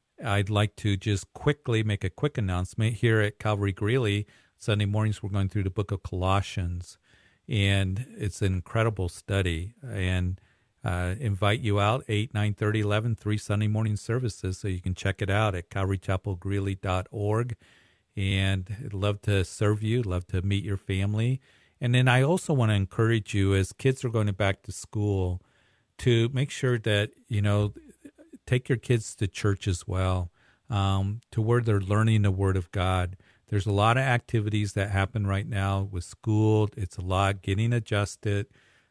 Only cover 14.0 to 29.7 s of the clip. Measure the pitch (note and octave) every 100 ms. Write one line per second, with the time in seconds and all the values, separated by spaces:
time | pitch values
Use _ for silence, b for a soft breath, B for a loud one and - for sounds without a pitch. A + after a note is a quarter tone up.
14 | - A#2+ A#2+ - F#2+ F2+ G2+ F#2 F#2 F2+
15 | G2 - G2 G2+ G#2+ F2+ - G2+ F#2+ G2
16 | - F#2+ G#2 F2+ G2 G2+ G2 F#2+ F#2+ F#2
17 | F#2 G#2 G#2 A2 B2 - b b b b
18 | b - G2 F#2+ F#2+ F#2+ F#2 G2+ G#2+ G2
19 | G2+ G2+ - G2 F2+ - G#2+ G#2+ G#2+ B2
20 | G#2 F2+ - F#2 F#2+ G2+ G2+ G2 - F#2+
21 | G2+ G#2+ A#2+ C3 b b b b B2+ B2+
22 | B2+ B2 C#3 F#3 - C#3+ A2 G#2 F#2+ -
23 | A2+ A2+ - G#2 G2 G2 F#2 - C3+ C3
24 | B2 A2+ G#2 F#2+ G2+ F#2+ - - - G#2+
25 | G#2 G2 F2+ F2+ b b b b b -
26 | C3 A#2 A#2 C3 C#3 - C3 A#2+ A2+ G#2
27 | G#2+ - _ G#2 G#2 G#2 G#2 E4 D4+ -
28 | C#4+ - D#4+ C4 - B2+ - A#2+ - A#2+
29 | - - G2+ - G#2 F#2+ G#2